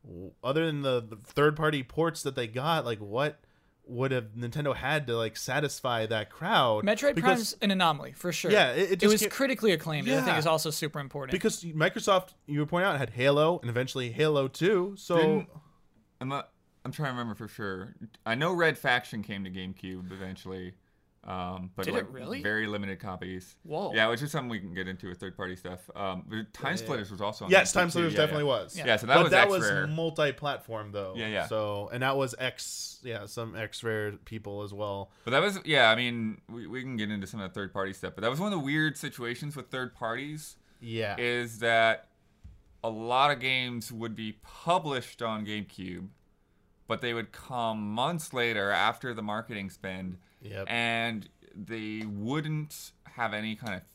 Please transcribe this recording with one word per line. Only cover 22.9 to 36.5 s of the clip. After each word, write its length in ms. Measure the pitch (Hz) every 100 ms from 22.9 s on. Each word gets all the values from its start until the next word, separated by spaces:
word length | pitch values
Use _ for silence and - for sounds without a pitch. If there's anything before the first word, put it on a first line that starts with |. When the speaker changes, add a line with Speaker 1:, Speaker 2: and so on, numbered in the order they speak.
| 95
Speaker 3:
copies. 540 | 104 92 90 92 - -
Speaker 2:
Whoa. 320 | 165 151 190
Speaker 3:
Yeah, 140 | 110 110
which 120 | 117
is 100 | 147
something 200 | 156 127
we 100 | 110
can 140 | 92
get 140 | 90 92
into 200 | 90 95
with 100 | 90
third-party 360 | 95 87 92 92
stuff. 240 | 90 90 - -
Um, 260 | 98 92 -
but 240 | 110 107
Time 200 | - 135
Speaker 1:
Yeah. 40 | 185
Speaker 3:
Splitters 340 | - 127 101
was 120 | 95
also 240 | 104 - 110
on 40 |
Speaker 1:
Yes, 200 | 190 180
Speaker 3:
GameCube 40 |
Speaker 1:
Time 120 | 190 175
Speaker 3:
too. 40 |
Speaker 1:
Splitters 200 | 165 170
Speaker 3:
Yeah, 60 | 156
yeah. 20 | 151
Speaker 1:
definitely 180 | 151
was. 320 | 143 117 90 180
Speaker 2:
Yeah. 100 | 131
Speaker 3:
Yeah, 100 | 110
so 100 | 113
that 80 |
Speaker 1:
But 80 | 139
Speaker 3:
was 80 | 262
Speaker 1:
that 120 | 180
Speaker 3:
X 60 | 117
Speaker 1:
was 120 | 92 104
Speaker 3:
Rare. 160 | 98 120
Speaker 1:
multi-platform, 1080 | 156 165 156 147 135 147 127 - 110 104
though. 220 | 101 95 98
Speaker 3:
Yeah, 120 | 110
yeah. 180 | 101 80
Speaker 1:
So, 420 | 110 104 101 101
and 80 | 120
that 160 | 131 139
was 160 | 135 123
X, 600 | 127 - - - - -
yeah, 220 | 123 107
some 320 | 104 - 113 95
X 260 | 107 -
Rare 300 | 117 110 104 101 -
people 380 | 110 101 101
as 100 | 104
well. 380 | 101 104 98 98 _
Speaker 3:
But 60 | -
that 100 | 135
was, 180 | 196 196
yeah, 260 | 147 143 113
I 40 | 113
mean, 460 | 123 120 110 - -